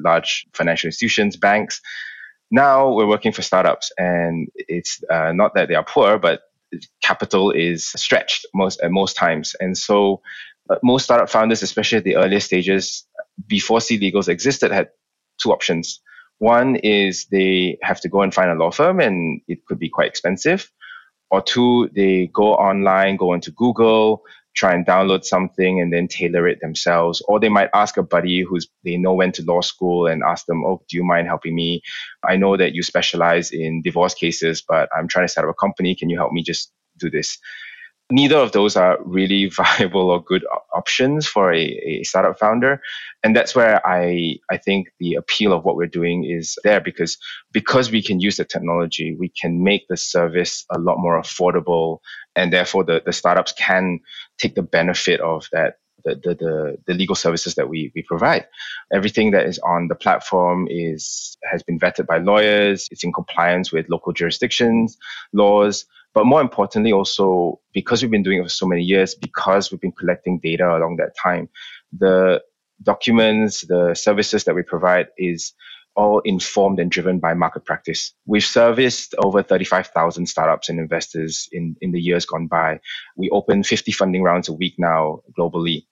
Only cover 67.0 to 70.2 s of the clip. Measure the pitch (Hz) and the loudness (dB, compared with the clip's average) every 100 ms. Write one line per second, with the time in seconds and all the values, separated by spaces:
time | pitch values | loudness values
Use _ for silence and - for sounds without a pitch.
67 | 95 - 98 90 85 - _ - - 117 | 0 0 2 2 0 -4 _ -8 -2 -2
68 | 120 110 95 95 87 - 95 87 87 98 | 0 0 0 0 -2 -4 -2 0 2 2
69 | 95 - - - 95 98 95 92 92 - | 0 -4 -10 -4 0 0 0 -6 -8 -4
70 | 90 87 | -4 -4